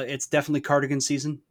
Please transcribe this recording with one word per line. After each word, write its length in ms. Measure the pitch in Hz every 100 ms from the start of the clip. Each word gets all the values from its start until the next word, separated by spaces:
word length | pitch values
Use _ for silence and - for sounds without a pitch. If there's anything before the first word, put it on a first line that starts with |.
| 131
it's 180 | 139 -
definitely 340 | 151 143 147
cardigan 380 | - 143 139 139
season. 420 | - 143 147 143 _